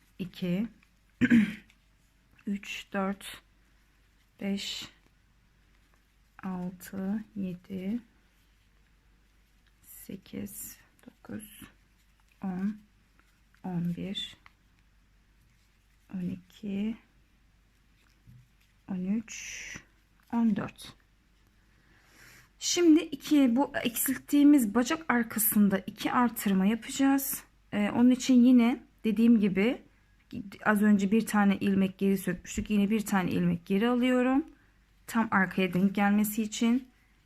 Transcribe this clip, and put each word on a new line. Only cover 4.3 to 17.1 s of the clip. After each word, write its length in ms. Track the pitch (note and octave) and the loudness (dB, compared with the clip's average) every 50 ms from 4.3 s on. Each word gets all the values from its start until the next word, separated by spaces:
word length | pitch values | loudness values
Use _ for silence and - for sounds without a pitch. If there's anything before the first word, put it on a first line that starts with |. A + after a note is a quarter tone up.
| _ - | _ -10
beş, 480 | G3+ G3+ G3 G3+ - - - - - - - _ _ _ _ _ _ _ _ _ _ _ _ _ _ _ _ _ _ _ _ _ _ _ _ _ _ _ _ - - | -6 -6 -6 -6 -6 -8 -10 -12 -14 -16 -20 _ _ _ _ _ _ _ _ _ _ _ _ _ _ _ _ _ _ _ _ _ _ _ _ _ _ _ _ -14 -10
altı, 840 | F#3+ F#3 F3+ F3+ F3+ F#3+ F3+ - - - G3 F#3+ F#3+ G3+ A3 G#3+ - - | -10 -8 -8 -8 -10 -10 -12 -16 -14 -10 -8 -6 -6 -6 -6 -8 -10 -10
yedi, 640 | G#3 G3 F#3 F3+ F3+ - - G3 F#3 F#3 F#3+ A3 A#3+ - _ _ _ _ _ _ _ _ _ _ _ _ _ _ _ _ _ _ _ _ _ _ _ _ _ _ _ _ _ _ _ _ _ _ _ _ | -8 -8 -8 -8 -10 -14 -12 -12 -10 -6 -6 -6 -6 -8 _ _ _ _ _ _ _ _ _ _ _ _ _ _ _ _ _ _ _ _ _ _ _ _ _ _ _ _ _ _ _ _ _ _ _ _
sekiz, 920 | - - - - - - G3 - - - - G#3 G3+ - - - - - - _ _ _ _ _ | -20 -20 -20 -16 -14 -14 -14 -14 -14 -14 -12 -12 -12 -14 -16 -16 -16 -18 -20 _ _ _ _ _
dokuz, 560 | - - _ - - - G#3+ - - - - - - _ _ _ _ _ _ _ _ _ _ _ _ _ _ - | -20 -20 _ -18 -14 -14 -14 -14 -16 -20 -20 -20 -20 _ _ _ _ _ _ _ _ _ _ _ _ _ _ -10
on, 340 | F#3+ F3+ F#3 F#3+ G#3 G#3+ G#3+ - _ _ _ _ _ _ _ _ _ _ _ _ _ _ _ - | -8 -6 -6 -6 -6 -6 -8 -14 _ _ _ _ _ _ _ _ _ _ _ _ _ _ _ -10
on 320 | F#3+ F3+ E3+ F3 F3 E3+ | -8 -6 -4 -4 -4 -4
bir, 400 | E3+ F3 F#3 G3+ - - - - - - - _ _ _ _ _ _ _ _ _ _ _ _ _ _ _ _ _ _ _ _ _ _ _ _ _ _ _ _ _ _ _ - - | -6 -8 -8 -8 -10 -10 -12 -14 -20 -20 -20 _ _ _ _ _ _ _ _ _ _ _ _ _ _ _ _ _ _ _ _ _ _ _ _ _ _ _ _ _ _ _ -14 -10
on 140 | F#3+ F3+ F3 | -8 -8 -8
iki, 680 | F#3+ F#3 - _ - - - G3+ G3 G3 G#3 A3 A#3 - _ _ | -8 -10 -14 _ -20 -14 -10 -8 -6 -6 -6 -6 -8 -10 _ _